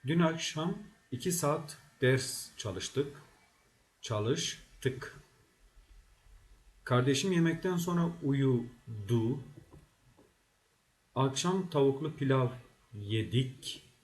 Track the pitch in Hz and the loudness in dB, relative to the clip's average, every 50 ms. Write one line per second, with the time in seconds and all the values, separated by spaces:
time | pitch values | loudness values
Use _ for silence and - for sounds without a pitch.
0 | - 127 160 170 170 160 165 - - - - 156 160 185 208 - - - - _ | -2 0 2 4 4 4 2 0 -6 -6 -4 -4 -4 -4 -4 -6 -10 -16 -20 _
1 | _ _ - 123 - 185 170 - - 143 151 - - - - - - - _ _ | _ _ -10 -6 -4 -4 -2 0 0 0 0 0 -4 -10 -16 -18 -20 -20 _ _
2 | - 127 131 127 - - - - - - - - - 110 90 92 - - - 143 | 4 4 4 4 0 -4 -8 -10 -12 -14 -14 -8 -6 -6 -6 -6 -8 -4 -2 -2
3 | 143 147 - - - - _ _ _ _ _ _ _ _ _ _ _ _ _ _ | -4 -4 -6 -16 -20 -20 _ _ _ _ _ _ _ _ _ _ _ _ _ _
4 | - - 113 104 107 113 147 170 - - - - - - - - - 127 - - | -8 -4 -2 -2 0 0 0 -2 -2 -6 -6 -10 -16 -20 -20 -4 -4 -4 -4 -4
5 | - - - - - _ _ _ _ _ _ _ _ - _ - - _ - - | -10 -14 -14 -18 -20 _ _ _ _ _ _ _ _ -20 _ -20 -20 _ -20 -20
6 | _ _ _ _ _ - - - - _ - _ _ - _ _ _ - 127 123 | _ _ _ _ _ -20 -20 -20 -20 _ -20 _ _ -20 _ _ _ 2 4 4
7 | 127 139 139 135 - 196 185 170 165 165 165 165 - 185 180 175 170 180 175 175 | 6 4 2 2 2 2 4 4 4 4 2 0 -2 0 0 0 0 0 2 2
8 | 170 170 170 - - 139 139 139 135 135 127 117 117 - - - _ - 113 107 | 2 0 -2 -2 -2 0 2 4 4 4 4 2 0 -4 -12 -18 _ -12 -12 -10
9 | 101 98 117 117 110 113 143 143 - - - - - - - - - _ _ _ | -2 0 2 2 2 0 -2 -4 -6 -14 -18 -20 -20 -20 -20 -20 -20 _ _ _
10 | _ _ _ - - _ _ _ _ _ _ _ _ _ _ _ _ _ _ _ | _ _ _ -20 -20 _ _ _ _ _ _ _ _ _ _ _ _ _ _ _
11 | _ _ _ 123 131 135 131 - - 175 190 196 180 175 - 147 139 139 135 139 | _ _ _ 0 0 0 0 0 0 0 0 0 -2 -2 2 4 4 4 4 2
12 | 156 151 156 - 139 135 135 135 127 120 - - - - _ _ _ _ - 104 | -4 -6 -4 -2 0 2 4 4 2 0 -2 -8 -16 -20 _ _ _ _ -14 -12
13 | 101 104 110 110 101 85 95 123 131 127 - - - - - - - - _ _ | -6 -4 -2 -2 -2 0 0 0 0 0 -6 -12 -12 -12 -12 -12 -16 -20 _ _